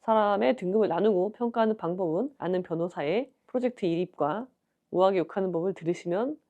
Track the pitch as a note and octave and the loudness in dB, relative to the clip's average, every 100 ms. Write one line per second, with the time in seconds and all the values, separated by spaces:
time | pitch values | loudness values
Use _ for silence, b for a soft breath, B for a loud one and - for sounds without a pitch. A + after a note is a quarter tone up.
0 | - A3 G#3 G3+ G#3+ G#3 F3+ G#3 G3+ E3+ | 2 2 4 2 2 0 0 2 2 2
1 | G#3+ F3+ F#3+ - A#3+ A#3 A3 A3 E3 F3+ | 2 2 0 -2 -4 0 0 0 -4 -2
2 | F3+ E3 C#4 _ E3+ F3+ F3+ E3 F3 F3 | 0 0 -2 _ -2 -2 -2 -4 -4 -4
3 | D3 G3+ C#4 _ _ B3+ B3 B3 F3+ E3 | -2 -2 -4 _ _ -2 -2 -2 -2 -2
4 | F3+ - C#3+ G3 C4 _ _ _ _ F3 | -4 -2 -2 -2 -8 _ _ _ _ 2
5 | F#3+ F#3+ D#3 G3+ F#3+ E3+ F#3 F#3 D#3+ F3 | 4 2 -2 -2 -2 -2 -2 -4 -4 -4
6 | F3 F3+ C4 D4+ | -2 -2 -4 -6